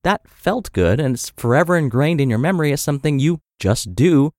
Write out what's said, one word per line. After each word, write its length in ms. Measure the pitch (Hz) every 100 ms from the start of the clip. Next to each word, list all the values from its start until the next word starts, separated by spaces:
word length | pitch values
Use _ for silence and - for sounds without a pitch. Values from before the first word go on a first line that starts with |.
That 240 | - 208 _
felt 460 | _ - 240 -
good 260 | - 87 113
and 160 | 139 123
it's 160 | - -
forever 400 | 120 131 170 175
ingrained 420 | 143 120 147 170
in 100 | 135
your 100 | 110
memory 340 | 156 185 151
as 80 | 139
something 380 | - 143 156 139
you 200 | 147 170 _ _
just 360 | 95 - - 90
do 360 | 165 151 147